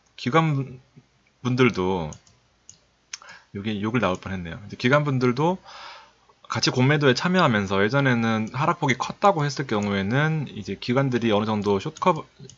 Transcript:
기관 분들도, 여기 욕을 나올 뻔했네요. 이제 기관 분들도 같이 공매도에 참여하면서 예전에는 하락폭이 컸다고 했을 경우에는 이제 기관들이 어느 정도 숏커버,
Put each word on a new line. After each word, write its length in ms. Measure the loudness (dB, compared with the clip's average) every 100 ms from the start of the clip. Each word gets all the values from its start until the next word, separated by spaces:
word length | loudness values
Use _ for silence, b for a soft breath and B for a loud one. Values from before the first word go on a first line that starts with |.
| _ -8
기관 640 | -2 0 2 0 -4 -10 _ -20 _ _ _ _
분들도, 640 | -4 4 4 4 -2 -2 -6 -12 _ _ _ _ _ _ _ _ _ -20 B B B
여기 280 | -8 -6 -4
욕을 160 | -2 0
나올 180 | 0 -2
뻔했네요. 420 | -6 -8 -8 -12 -14
이제 100 | -4
기관 280 | 2 2
분들도 560 | 2 0 0 2 0 -2 B B B B B B _ _ _
같이 220 | -2 -2
공매도에 420 | 2 2 4 4
참여하면서 720 | 2 2 2 4 2 2 2
예전에는 640 | 2 2 2 2 0 0 -2
하락폭이 420 | -4 -2 -2 -2 -2
컸다고 500 | -4 0 2 2 -2
했을 220 | -4 -2
경우에는 800 | -2 0 0 0 0 0 -2 -4
이제 260 | -10 -10 -8
기관들이 520 | -2 0 2 0 2
어느 140 | 2 2
정도 340 | -2 0 0
숏커버, 460 | -2 -2 0 0 -4 _ -20